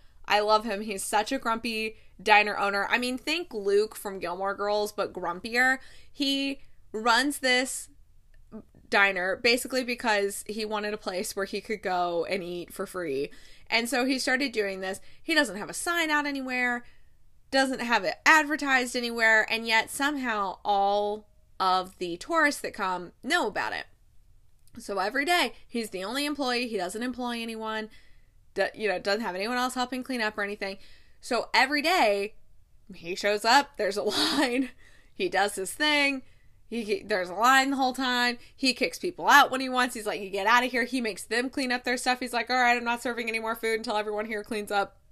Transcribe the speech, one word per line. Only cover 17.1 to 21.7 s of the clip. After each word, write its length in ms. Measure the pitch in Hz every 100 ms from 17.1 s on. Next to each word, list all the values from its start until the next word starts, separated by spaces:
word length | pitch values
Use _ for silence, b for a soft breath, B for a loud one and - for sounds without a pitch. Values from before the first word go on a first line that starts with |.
| b - - -
doesn't 300 | 269 262 254
have 220 | 240 226
it 120 | 175 - -
advertised 720 | 311 294 302 285 262 247 247
anywhere, 500 | 240 233 226 220 -
and 160 | 226 226
yet 220 | 226 -
somehow 680 | - 277 294 254 214 196 -
all 640 | - 202 196 202 208 214 - _ - -
of 380 | 185